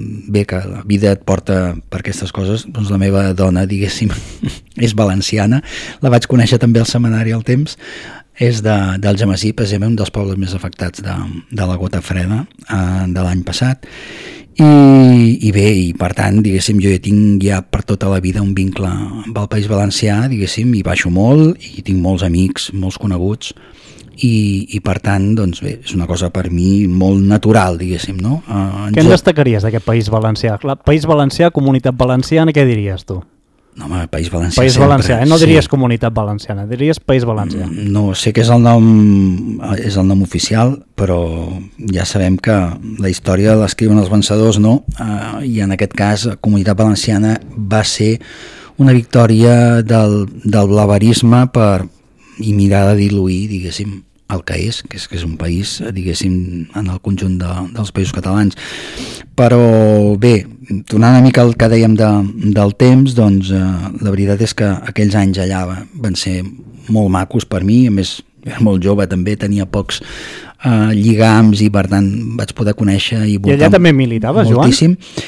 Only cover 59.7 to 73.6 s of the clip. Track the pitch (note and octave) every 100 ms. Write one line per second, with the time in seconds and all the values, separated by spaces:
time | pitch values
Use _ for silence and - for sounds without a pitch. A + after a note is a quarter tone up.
59.7 | A2 G#2+ G#2 G#2 G2+ A#2+ A2 - - -
60.7 | G2+ - G#2+ A#2 B2+ B2+ B2 A#2+ A2+ A2+
61.7 | A2+ A2+ G#2+ G#2+ G#2 G2+ A2+ G#2 G#2 G2+
62.7 | - B2+ C3 C3+ A#2+ G#2+ G2 F#2+ F#2+ F#2
63.7 | F2+ F#2+ - G#2 G2 G2+ G2+ A2 - G#2
64.7 | F#2 - - G#2 G#2 G2 F#2+ F#2 F#2 F2+
65.7 | F#2 A2+ D#3+ A2 F2+ F#2+ F#2 F#2+ - -
66.7 | - - A2 G2+ F#2 F#2+ A#2 - F#2 F#2+
67.7 | A#2 B2+ G2 F2+ - - _ - - G#2+
68.7 | F#2+ F#2+ G2+ F#2+ F#2+ F2+ G#2 G2+ G2+ F#2+
69.7 | G2+ G2 - - - - - - - B2+
70.7 | A2+ G#2+ G#2+ A2 A2 A2 A2 A2 G2+ G#2
71.7 | G2+ F#2+ G2 G2 G#2+ A2+ A#2 A2 - G#2
72.7 | - G#2 G2 - A2+ G#2+ G2+ G#2 C#3+